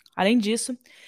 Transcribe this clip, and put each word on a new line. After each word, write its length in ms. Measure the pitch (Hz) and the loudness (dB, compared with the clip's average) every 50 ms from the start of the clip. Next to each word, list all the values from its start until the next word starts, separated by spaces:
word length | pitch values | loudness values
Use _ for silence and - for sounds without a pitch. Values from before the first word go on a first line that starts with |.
| _ _ _ | _ _ _
Além 220 | 175 185 202 240 | 0 2 2 2
disso, 400 | 247 196 208 226 226 - - 247 - _ _ - - - | 2 2 0 -2 -2 -4 -8 -10 -12 _ _ -20 -20 -20